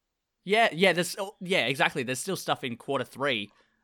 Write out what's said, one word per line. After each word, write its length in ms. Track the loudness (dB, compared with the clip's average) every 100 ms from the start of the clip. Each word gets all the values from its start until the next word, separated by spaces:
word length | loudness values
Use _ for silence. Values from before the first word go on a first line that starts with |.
| _ _ _ _
Yeah, 240 | 0 2 2
yeah, 200 | 4 4
there's, 220 | 4 0 -4
oh, 180 | -10 -10
yeah, 260 | -2 0 2
exactly. 380 | 2 0 0
There's 160 | -4 -6
still 160 | -6 -6
stuff 280 | -4 -4
in 120 | -4 -8
quarter 300 | -4 -4 -4
three 440 | -4 -2 -2 -4 _ _ _